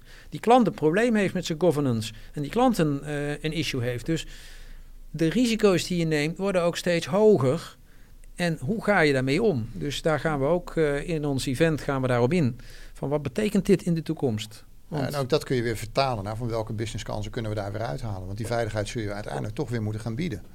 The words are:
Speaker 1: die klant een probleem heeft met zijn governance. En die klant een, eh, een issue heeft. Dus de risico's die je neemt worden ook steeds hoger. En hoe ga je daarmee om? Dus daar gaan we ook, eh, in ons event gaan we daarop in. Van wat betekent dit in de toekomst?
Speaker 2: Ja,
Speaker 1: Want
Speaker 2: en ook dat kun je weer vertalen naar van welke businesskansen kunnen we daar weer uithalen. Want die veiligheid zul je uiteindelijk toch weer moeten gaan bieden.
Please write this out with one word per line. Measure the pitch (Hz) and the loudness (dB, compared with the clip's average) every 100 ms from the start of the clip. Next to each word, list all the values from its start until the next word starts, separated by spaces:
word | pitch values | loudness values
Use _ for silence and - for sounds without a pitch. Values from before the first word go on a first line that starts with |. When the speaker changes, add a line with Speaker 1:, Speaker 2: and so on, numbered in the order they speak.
| - - - | -20 -20 -14
Speaker 1:
die | 151 | -4
klant | - 254 202 | 6 6 6
een | |
probleem | - 156 175 240 | 4 2 4 4
heeft | 214 190 | 4 2
met | 185 170 | 0 -4
zijn | 156 | 2
governance. | 180 147 143 113 110 - - | 2 4 2 0 -2 -8 -10
En | - | -8
die | 143 | -4
klant | 208 262 208 | 2 2 4
een, | 156 139 | 2 0
eh, | 147 147 143 | -4 -4 -4
een | 147 156 | -4 -4
issue | 165 147 135 | -2 -2 -2
heeft. | 120 123 - | -2 -4 -2
Dus | 160 - - - - - - - - - | -4 -4 -14 -16 -16 -16 -16 -16 -18 -12
de | 151 165 | 0 2
risico's | 165 247 220 208 175 - | 4 2 4 4 4 2
die | 180 | 0
je | |
neemt | 165 156 151 175 | 2 2 0 -2
worden | 196 185 | 0 2
ook | 170 165 | 2 0
steeds | - 170 147 | 0 0 0
hoger. | 185 214 190 127 160 - - - - - - - | 4 6 8 6 2 -4 -16 -20 -20 -20 -20 -16
En | - 175 160 | -4 -2 -2
hoe | 127 220 | -2 -2
ga | 185 202 | 2 4
je | 156 | 6
daarmee | 135 127 147 | 4 2 2
om? | 226 143 110 | 4 2 -2
Dus | 180 151 135 | -6 -6 -2
daar | 165 151 | 0 0
gaan | 160 147 | 0 0
we | 135 | 2
ook, | 175 175 - | 0 0 0
eh, | 156 143 160 | 2 0 -2
in | 160 | -2
ons | 147 135 127 | 0 0 -2
event | 120 165 151 | 2 2 2
gaan | - 135 | 0 0
we | 127 | 2
daarop | 120 123 | 2 4
in. | 180 131 123 - - - | 4 2 0 -10 -16 -16
Van | - 135 | -8 -4
wat | 147 | -2
betekent | 143 - 214 202 - | -2 -2 0 2 4
dit | 180 | 4
in | - | 4
de | 165 | -2
toekomst? | 156 160 139 107 107 - - - - | -2 -2 0 0 -4 -12 -18 -20 -8
Speaker 2:
Ja, | 151 | -4
Speaker 1:
Want | 139 | -2
Speaker 2:
en | 147 | -2
ook | 131 | 0
dat | 156 | 0
kun | - 131 | 2 0
je | |
weer | 117 110 | 0 -2
vertalen | - - 135 117 | -2 0 0 0
naar | 98 107 | -4 -4
van | 120 | -4
welke | 113 107 | -4 -4
businesskansen | 110 113 107 - 107 104 | -6 -6 -6 -6 -6 -4
kunnen | 123 110 | -4 -4
we | 107 | -4
daar | 101 | -4
weer | 104 | -6
uithalen. | 117 143 117 95 92 | -6 -6 -6 -6 -8
Want | 101 | -8
die | 113 | -2
veiligheid | 117 113 107 104 | -2 0 -2 -2
zul | 123 | -4
je | 104 | -4
uiteindelijk | 101 - 143 117 | -6 -6 -6 -4
toch | 107 123 | -4 -4
weer | 117 | -2
moeten | 107 107 | -2 -4
gaan | 117 | -4
bieden. | 117 175 101 - | -4 -4 -6 -10